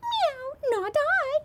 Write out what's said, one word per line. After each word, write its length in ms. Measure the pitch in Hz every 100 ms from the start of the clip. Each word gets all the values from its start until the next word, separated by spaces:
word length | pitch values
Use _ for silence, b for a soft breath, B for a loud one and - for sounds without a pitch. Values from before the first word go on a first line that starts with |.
Meow, 760 | 932 932 719 539 523 605 571 453
not 120 | 381 523
I. 420 | 587 762 554 587